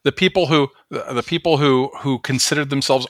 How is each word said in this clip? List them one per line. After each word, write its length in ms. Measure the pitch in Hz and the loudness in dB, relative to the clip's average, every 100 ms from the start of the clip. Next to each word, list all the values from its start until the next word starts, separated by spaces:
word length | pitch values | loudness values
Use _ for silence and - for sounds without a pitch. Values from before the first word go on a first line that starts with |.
the 100 | 147 | -4
people 320 | - 185 190 160 | 0 0 2 2
who, 220 | 156 135 _ - | 2 0 _ -12
the, 140 | 123 - | -10 -6
the 120 | 127 | -6
people 340 | - 165 170 151 | -4 -2 0 2
who, 340 | 147 131 135 - | 4 2 0 -4
who 200 | 139 127 | -4 -4
considered 500 | - 131 - 147 143 | -2 -2 0 -2 -2
themselves 360 | 139 - 131 127 | -2 0 0 -2